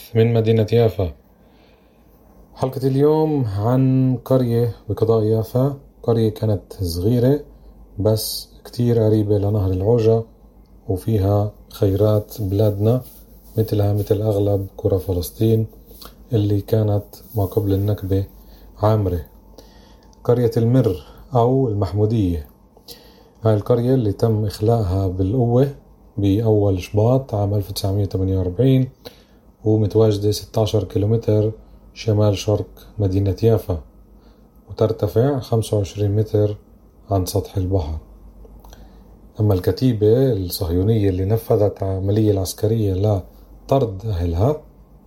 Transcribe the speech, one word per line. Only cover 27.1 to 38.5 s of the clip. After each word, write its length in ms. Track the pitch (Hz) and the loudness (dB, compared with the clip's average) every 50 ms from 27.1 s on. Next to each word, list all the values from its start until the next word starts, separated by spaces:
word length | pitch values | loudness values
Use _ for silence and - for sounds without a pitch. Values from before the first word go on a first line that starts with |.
| 131 131 135 - 110 | 2 0 0 -2 -4
عام 200 | 101 101 98 104 | -2 -2 -2 -2
ألف 160 | 104 95 - | -2 -4 -6
وتسعمية 340 | 104 - - 98 98 104 98 | -8 -6 -4 -2 -2 -2 -2
تمانية 340 | 85 - 92 95 95 95 95 | -2 -2 -2 -2 0 0 -2
وأربعين 500 | 90 90 90 - 127 135 135 131 131 - - _ - - - - _ _ _ _ _ - _ _ - | -2 -2 0 0 2 4 4 2 0 -2 -6 _ -20 -20 -20 -20 _ _ _ _ _ -20 _ _ -2
ومتواجدة 640 | 107 110 110 107 95 - 107 110 110 104 101 101 104 | 0 2 2 2 2 2 4 4 4 2 0 -2 -2
ستاشر 540 | 104 - - - - 113 107 104 - 107 - | -2 -4 -6 -6 -2 -2 -2 0 0 -2 -2
كيلومتر 680 | - - 101 98 107 117 113 - - 107 107 104 110 110 - - - - - - - - | -2 -4 -2 0 0 0 0 0 0 0 0 0 -2 -4 -8 -14 -20 -20 -20 -20 -20 -18
شمال 440 | - - 113 104 104 107 104 98 - | -8 -4 0 0 2 2 2 0 0
شرق 300 | - 107 104 98 101 - - - - - - 107 | 0 -2 -2 -2 -2 -6 -14 -20 -20 -12 -6 -4
مدينة 380 | 104 95 92 98 98 98 90 - | -2 0 0 0 0 -2 0 0
يافا، 380 | 110 113 110 - - - 90 80 - - - - - - - - - - - - - _ _ - - - | 2 2 2 2 0 -4 -6 -8 -8 -14 -20 -20 -20 -20 -20 -20 -20 -20 -20 -20 -20 _ _ -20 -20 -8
وترتفع 680 | 98 - 113 107 - - 110 101 - 113 127 143 147 127 | -2 -2 0 0 0 -2 -4 -2 0 2 2 2 0 -2
خمسة 380 | - - 120 110 107 - 107 | -4 -2 -2 -2 0 0 -2
وعشرين 400 | 104 101 - - 101 104 101 101 | -2 -2 -4 -4 -4 -2 0 0
متر 400 | 107 104 - - 104 104 104 104 - - - - - - - _ - - - | 0 -2 0 0 0 0 0 -2 -6 -16 -20 -20 -20 -20 -20 _ -14 -6 -2
عن 160 | 98 95 90 | -2 -2 -2
سطح 300 | - - 98 - - - | -2 -2 -4 -4 -4 -4
البحر. 420 | 101 92 92 98 92 78 73 76 - - - - - - - - - - - | -6 -2 -2 -2 -2 -2 -4 -8 -10 -12 -16 -20 -20 -20 -20 -20 -20 -20 -20